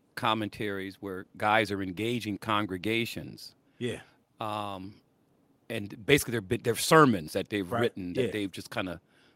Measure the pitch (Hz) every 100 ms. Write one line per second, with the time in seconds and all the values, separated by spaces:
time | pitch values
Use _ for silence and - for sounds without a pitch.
0 | _ - 120 110 107 - 104 98 98 95
1 | 101 92 - - 107 110 101 98 95 87
2 | 110 123 107 95 - 104 101 92 98 113
3 | 113 - 69 53 - - _ - 120 98
4 | - _ _ - 110 104 104 95 95 104
5 | _ _ _ _ _ _ - 113 101 -
6 | 101 139 - 117 92 117 117 110 - 160
7 | 143 101 78 98 90 104 90 117 120 -
8 | 90 87 117 107 98 - - 117 92 85
9 | _ _ _